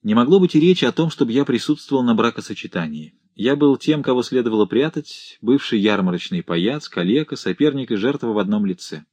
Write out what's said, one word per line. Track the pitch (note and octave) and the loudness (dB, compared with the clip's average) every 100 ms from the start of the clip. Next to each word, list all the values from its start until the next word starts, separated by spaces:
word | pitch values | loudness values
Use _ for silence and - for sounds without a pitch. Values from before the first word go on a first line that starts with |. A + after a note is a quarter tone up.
Не | G#2+ | 2
могло | A2 B2 F#3+ | 2 4 4
быть | F3+ | 6
и | D#3 | 4
речи | E3+ F3+ | 4 4
о | B2+ | 2
том, | - D#3+ | 0 -2
чтобы | - A#2+ | 0 0
я | A#2+ | 0
присутствовал | C#3 A#2+ - D3+ - C3+ | 0 -2 -2 -4 -2 0
на | B2 | 2
бракосочетании. | A2+ A#2 A2 - G#2 F#2+ F2+ E2 D2+ D#2 _ _ | 2 0 -2 -12 -12 -8 -6 -6 -10 -16 _ _
Я | - A2 C#3+ | -4 -2 2
был | D3 C3 | 2 2
тем, | - D3+ | 0 -2
кого | C3+ B2+ | 0 -2
следовало | A#2 B2+ A#2 A2 G2+ | 0 -2 0 0 2
прятать, | A2 D3+ D#3 - - - - | 2 0 -4 -12 -18 -20 -8
бывший | A2 C#3 - A2+ | 0 0 2 0
ярмарочный | G#2 G2+ F#2 F2 - F2+ | 2 2 0 -2 -4 -6
паяц, | - E2+ F#2+ D3 - | -4 -2 -2 -4 -8
калека, | - F2+ C3 D3+ C3+ | -4 0 0 -2 -6
соперник | - F2+ D3 C#3 B2+ | -6 0 0 0 -4
и | G#2+ | -2
жертва | A#2 C#3+ A#2 | -2 -2 -2
в | G#2 | -2
одном | F#2+ G#2+ G2+ | 0 0 -2
лице. | F2+ - D2+ _ | -4 -10 -16 _